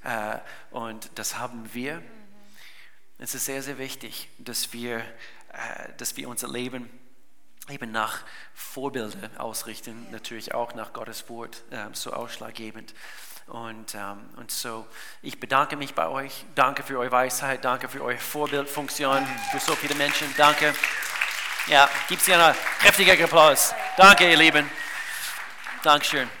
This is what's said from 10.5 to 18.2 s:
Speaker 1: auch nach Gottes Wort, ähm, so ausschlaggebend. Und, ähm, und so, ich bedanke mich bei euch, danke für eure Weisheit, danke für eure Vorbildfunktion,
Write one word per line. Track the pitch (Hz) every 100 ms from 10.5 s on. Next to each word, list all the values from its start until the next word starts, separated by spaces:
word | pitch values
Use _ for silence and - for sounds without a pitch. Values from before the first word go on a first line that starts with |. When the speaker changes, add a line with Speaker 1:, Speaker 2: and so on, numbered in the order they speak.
Speaker 1:
auch | - 117
nach | 120 107
Gottes | - 113 113 -
Wort, | 117 117 - -
ähm, | 123 107
so | 107 120
ausschlaggebend. | 117 117 - 113 110 110 110 107 - - - - - -
Und, | 117 113 110 110 104
ähm, | 101 101 - -
und | 120
so, | - 123 113 113 - - -
ich | - -
bedanke | 123 135 147 147
mich | 139 -
bei | 80
euch, | 135 135 - - -
danke | 131 135
für | - 135
eure | 123
Weisheit, | 123 131 - 139 131 131
danke | 127 131
für | 135
eure | 135
Vorbildfunktion, | 120